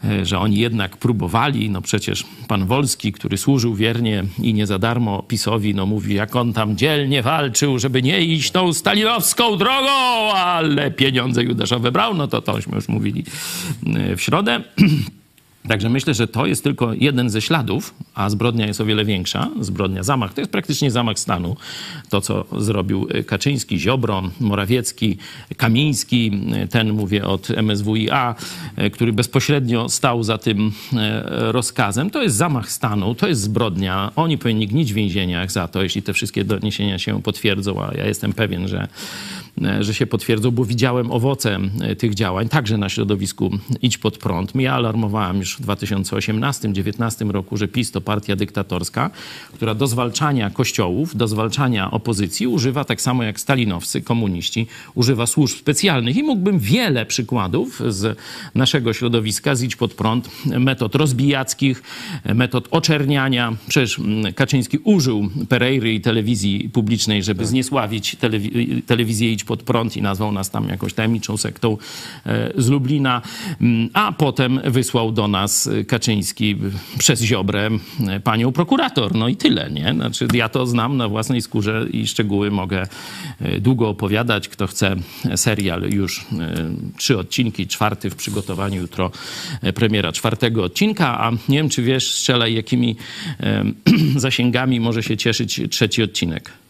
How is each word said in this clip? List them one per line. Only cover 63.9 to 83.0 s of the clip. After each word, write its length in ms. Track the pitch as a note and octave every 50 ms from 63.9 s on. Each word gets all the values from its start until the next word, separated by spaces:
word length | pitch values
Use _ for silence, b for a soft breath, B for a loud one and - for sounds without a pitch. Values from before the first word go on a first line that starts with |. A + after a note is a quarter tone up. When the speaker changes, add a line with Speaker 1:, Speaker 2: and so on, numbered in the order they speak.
| - -
Speaker 1:
mm, 340 | A#2 G#2 G#2+ A2 G#2+ G2 F#2+
Kaczyński 440 | - C#3 - - C3 A2+ - - D3+
użył 500 | - G#3+ G#3 F#3 B2+ B2+ A2+ G#2 G#2 G2 F#2+ - A#2+ -
Pereyry 460 | C3 A#2+ B2 B2+ C3+ C3 A2 A2+ A2
i 60 | G#2+
telewizji 680 | - A#2+ A2+ A2+ G#2 A2 B2 G2 F#2+ G2+ G2 G2+ - G#2+
publicznej, 500 | - B2 G#2+ G#2+ A#2 G#2 - A2 G#2+ G#2
żeby 160 | F2+ G#2+ G#2 F2+
Speaker 2:
Tak. 80 | A#2 A2
Speaker 1:
zniesławić 680 | A#2+ C3 B2+ B2+ C#3+ C3+ A2+ G2+ A2+ G#2+ G2+ - -
telewi-, 640 | - - A#2 A2 G#2+ G2+ A2 - A#2+ A#2+ - B2 B2
telewizję 500 | - - B2 A2+ A#2+ A2 A#2 G#2 A#2 A2+
Idź 120 | A2+ G2+ -
pod 160 | - A2 A2+
prąd 340 | - - A#2+ A#2 A#2 - -
i 60 | G#2
nazwał 300 | G2+ G2+ G2 F#2 A2 G#2
nas 180 | G#2 G2 F#2+ -
tam 180 | - G#2+ G#2+ G2
jakąś 240 | F#2+ G2 G2+ G2 -
tajemniczą 420 | - A2 A2 A#2 A2 - - G#2+
sektą, 400 | G2+ - - - - - A#2 G#2+ G#2 B B B B B B B B B
e, 260 | A2+ A2 A2 A2+ A2+ -
z 120 | - B2 A#2
Lublina. 540 | C#3 C#3+ B2+ B2+ D3+ D3 C#3 C3 B2 A#2+ A#2 B B B B G3+ D#3+ B
Mm, 280 | - A#2+ A#2 A2+ A#2 A#2
a 200 | - F#3+ G#3+ G#3
potem 480 | E3+ - D#3 C#3 A#2+ - C3 B2 C3 C3+ -
wysłał 480 | D3 A#2 C3 B2 - - B2 A2+ A2
do 160 | A2 A2+ G#2 G#2
nas, 380 | G2+ F#2+ G2+ G2+ - - -
e, 180 | - G#2+ G#2+ G#2
Kaczyński, 720 | - - A2+ - A#2 A2 G#2 G2 - - - A2 G#2+ G2+ G2+ G2+ G2 G2 G2 B B B
e, 20 | B
przez 240 | - - C3+ A2
Ziobrę, 480 | A#2 G2+ B2 G2 F#2+ G2 G#2 G2 G#2 A2 A2+ G#2 B B B D#3 A#2 F#2+
e, 120 | F#2+ G2+
panią 320 | - A2+ A2 A2+ A#2 C3
prokurator. 640 | - D#3 F3 D#3+ C4+ C#4 E4+ B3+ - C#3 A2+ G2 -
No 140 | A2+ A2 A#2+
i 80 | -
tyle, 340 | - - D#4 - - - -
nie? 220 | C#2+ C#2+ D2 A2 D3+
Znaczy, 340 | - A#2+ A#2+ A2+ - B2 A#2 -
ja 140 | A#2+ A2+ A2+
to 180 | - C3+ B2+
znam 300 | B2 A#2+ A#2+ A2+ B2 C#3+
na 120 | C3 A#2+ G#2
własnej 340 | G#2 A2 A2+ - B2+ A#2+
skórze 440 | A2+ - - A2+ G2+ G#2 A2 A2 A2+ -
i 140 | - A2+ A2
szczegóły 440 | G#2+ - - A2 G#2 G#2 G2+ G#2 G#2
mogę, 360 | G#2+ G2 F#2 F2 G2 F#2 F#2+ F#2 B B